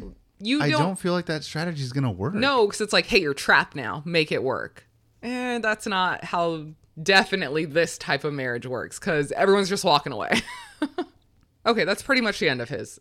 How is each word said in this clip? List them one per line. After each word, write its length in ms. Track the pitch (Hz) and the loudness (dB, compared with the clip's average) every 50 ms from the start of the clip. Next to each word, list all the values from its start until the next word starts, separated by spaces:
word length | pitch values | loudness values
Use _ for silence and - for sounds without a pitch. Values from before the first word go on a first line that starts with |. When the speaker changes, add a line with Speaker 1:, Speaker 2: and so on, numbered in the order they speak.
| - - - _ _ _ _ - | -8 -12 -18 _ _ _ _ -8
Speaker 1:
You 180 | 196 226 269 302 | -4 -2 0 2
Speaker 2:
I 80 | 294 294 | 2 2
Speaker 1:
don't 100 | 311 302 | 4 4
Speaker 2:
don't 180 | 165 190 185 - | 2 2 0 -2
feel 140 | - 180 | -2 0
like 140 | 175 180 170 | 0 0 -2
that 180 | - 160 151 139 | -4 -6 -6 -6
strategy 380 | - - 156 165 180 165 143 | -8 -6 -6 -4 -4 -4 -4
is 100 | 135 123 | -6 -4
gonna 180 | 123 143 139 120 | -2 0 0 0
work. 240 | 92 87 98 143 202 | -2 -2 -4 -2 -2
Speaker 1:
No, 320 | 208 254 277 277 247 214 | 0 0 2 2 4 2
'cause 140 | 202 - - | 2 0 -2
it's 120 | 214 202 | -4 0
like, 140 | 214 185 165 | 0 0 2
"Hey, 140 | - 226 190 | 4 4 4
you're 140 | 165 147 135 | 6 4 2
trapped 420 | - - - 190 143 170 - - | -2 2 4 6 6 4 2 -2
now. 260 | 147 120 107 90 151 143 | -8 -6 -6 -6 -6 -6
Make 280 | 170 170 165 156 - | -2 0 0 2 2
it 100 | 165 123 | 0 -2
work." 440 | 113 131 113 78 57 - - - - _ _ _ _ _ _ _ | 0 0 -2 -2 -6 -10 -14 -18 -20 _ _ _ _ _ _ _
And 400 | - 240 254 247 247 247 240 233 | -10 -8 -6 -6 -4 -4 -4 -2
that's 240 | 220 220 214 214 - | 0 0 -2 -2 -2
not 380 | 226 196 185 185 175 151 - - | -2 0 0 0 0 0 -4 -6
how 440 | - - 175 170 170 165 160 151 156 156 _ _ _ - 160 | -4 -2 0 0 0 0 -4 -8 -12 -16 _ _ _ -14 -6
definitely 640 | 156 185 190 190 190 - 196 185 170 127 147 160 165 | 2 4 6 6 6 4 0 -4 -2 -2 -2 -2 -2
this 320 | 151 135 170 165 156 - - | 0 2 2 2 0 -2 -6
type 260 | - - 147 135 - | -4 -2 -2 -2 -2
of 80 | 151 | -4
marriage 340 | 147 139 131 123 120 120 123 | -4 -4 -4 -4 -4 -4 -6
works, 320 | 127 127 110 80 - - - | -6 -6 -6 -6 -8 -10 -8
'cause 340 | - 202 160 147 143 139 | -4 -2 0 0 0 0
everyone's 360 | - - 190 196 196 202 196 170 | 0 2 4 4 6 4 4 0
just 160 | 196 - - | -2 0 2
walking 280 | 180 147 143 - 147 | 4 4 4 2 0
away. 280 | 120 104 90 - 196 226 - - - - 880 - - - | -6 -4 -2 0 0 0 -2 -4 -12 -16 -18 -14 -8 -6
<laughs> 100 | 302 285 - - 302 - _ _ _ _ _ _ _ _ _ _ - | -6 -6 -4 -6 -8 -8 _ _ _ _ _ _ _ _ _ _ 0
Okay, 180 | 220 233 220 160 | 0 2 2 2
that's 180 | 175 208 - | 0 0 -2
pretty 200 | - - 269 247 | 0 0 2 2
much 160 | 226 208 196 - | 2 0 0 0
the 100 | - 156 | 0 0
end 140 | 131 123 | 0 -2
of 80 | 117 113 | -4 -6
his 280 | 139 92 - - - - | -8 -8 -8 -10 -14 -16